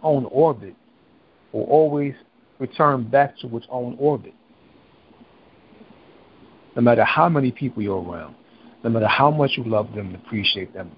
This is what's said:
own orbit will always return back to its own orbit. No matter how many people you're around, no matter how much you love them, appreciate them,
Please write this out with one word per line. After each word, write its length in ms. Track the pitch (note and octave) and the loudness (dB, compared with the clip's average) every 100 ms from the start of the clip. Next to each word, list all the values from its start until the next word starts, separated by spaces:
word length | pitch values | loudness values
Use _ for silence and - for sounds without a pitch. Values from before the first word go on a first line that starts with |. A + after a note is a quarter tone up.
own 220 | D#3 C#3+ A#2 | -2 0 0
orbit 500 | C3 D#3+ A#2 G2 - _ _ _ _ _ _ _ | 2 2 2 -10 -20 _ _ _ _ _ _ _
will 120 | A2 | -8
always 500 | - D3+ D#3 D3 C#3+ C3+ _ _ _ _ | 2 4 4 0 -4 -8 _ _ _ _
return 500 | C3 - D3+ C3 A2+ | -10 2 2 2 0
back 300 | C#3 C#3+ - | 2 2 -2
to 180 | B2+ A#2 | -12 -12
its 80 | - | -10
own 260 | B2+ B2 A#2+ | -10 -8 -2
orbit. 360 | C#3+ C3+ - _ _ _ _ _ _ _ _ _ - _ _ _ _ - - - _ _ _ _ - - _ A#2 | -2 -2 -6 _ _ _ _ _ _ _ _ _ -20 _ _ _ _ -20 -20 -20 _ _ _ _ -20 -20 _ 2
No 60 | |
matter 220 | A#2+ A#2 | 4 6
how 240 | G#2 D3+ F3 | 2 2 2
many 240 | D3+ C3 | 2 0
people 300 | A#2+ C3+ A#2 | -2 -8 -6
you're 200 | G2+ F#2+ | -6 -6
around, 340 | E2+ E2 D2+ - _ _ - _ | -8 -14 -16 -20 _ _ -20 _
no 60 | A#2 | -2
matter 180 | A2+ G#2+ | 0 0
how 220 | - C#3+ | 4 2
much 220 | D3+ C#3 - | 4 0 -2
you 60 | A#2 | -2
love 280 | A2 G#2+ | -2 -2
them, 220 | G#2 F#2+ F2+ | -8 -12 -14
appreciate 580 | - A2 F#2+ G2+ F#2 | -8 -4 -2 -4 -8
them, 180 | F#2+ F2+ | -12 -16